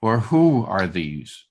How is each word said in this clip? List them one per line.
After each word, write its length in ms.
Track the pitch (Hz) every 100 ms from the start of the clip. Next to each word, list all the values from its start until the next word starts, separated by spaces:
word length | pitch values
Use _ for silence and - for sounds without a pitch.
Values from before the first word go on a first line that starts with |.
Or, 180 | 113 117
Who 460 | 113 151 165 139 113
are 220 | 98 92
these? 580 | 87 78 73 - - _